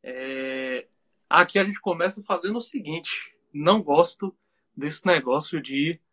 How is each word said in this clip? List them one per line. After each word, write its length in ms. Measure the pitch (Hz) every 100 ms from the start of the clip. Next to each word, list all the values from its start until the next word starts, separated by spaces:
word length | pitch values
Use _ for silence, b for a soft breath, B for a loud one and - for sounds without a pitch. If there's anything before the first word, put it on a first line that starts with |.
É, 840 | - 127 131 135 131 131 131 127 - _ _ _ _
aqui 300 | 160 180 196
a 40 |
gente 160 | 196 202
começa 440 | - 165 180 202
fazendo 340 | - 185 180 233
o 40 |
seguinte. 760 | 233 277 147 160 - - - _ _
Não 300 | 143 156 214
gosto 520 | 165 147 170 - 196 _ _ _ _ -
desse 300 | - 156 185
negócio 560 | 170 131 135 151 160
de 400 | 127 135 151 170 _